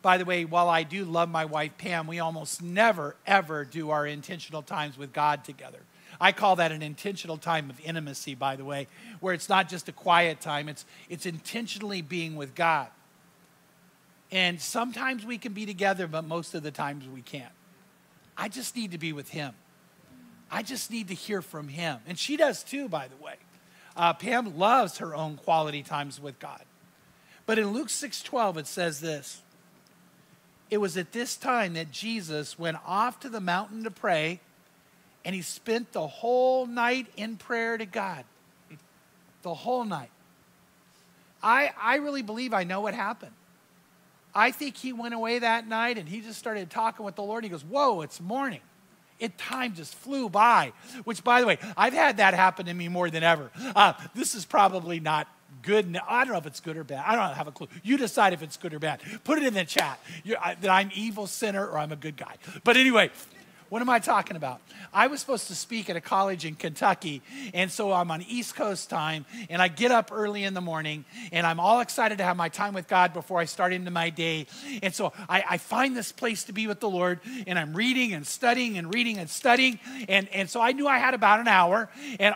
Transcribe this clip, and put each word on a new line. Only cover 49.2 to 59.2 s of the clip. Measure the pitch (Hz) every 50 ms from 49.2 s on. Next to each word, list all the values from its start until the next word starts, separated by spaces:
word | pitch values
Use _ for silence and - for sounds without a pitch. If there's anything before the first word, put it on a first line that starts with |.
| 226 226 175 -
time | - - 247 262 254 247 202
just | 165 160 - -
flew | - - 240 277 277 254 214
by, | 165 202 214 240 233 196 156 131 - - - - 247 262 208
which, | 220 233 - -
by | 247 240 247
the | 247
way, | 226 175 - - 214 202 -
I've | 196 247 262
had | 320 330 285 247 196
that | 208 190 185
happen | 175 185 190 180 - 190
to | 170 175
me | 180 175 170
more | 175 180 180 175
than | 160 160 160
ever. | 165 170 151 143 120 - 165 226 262 202
Uh, | 196 208 190 147 - 139 - -
this | 220 294 - -
is | 233 170
probably | - - 208 202 190 185 190 170 165 175 170
not | 160 160 156 151 151 - - _ _ _ 139 131 120
good. | - 202 220 214
N-, | 175 170 175 -
I | - 214 240 262
don't | 262 233
know | 180
if | 151
it's | 151 135 -
good | - 165 156
or | 160 160
bad. | 135 143 135 143
I | 180 220
don't | 240 208 180 139
have | 139 - 151
a |
clue. | 139 - 170 - - 175 -
You | 202 254
decide | 285 262 208 - - 214 196 180
if | 160 156
it's | 156 -
good | - - 175 151
or | 151
bad. | 151 156 143 - - - 214 220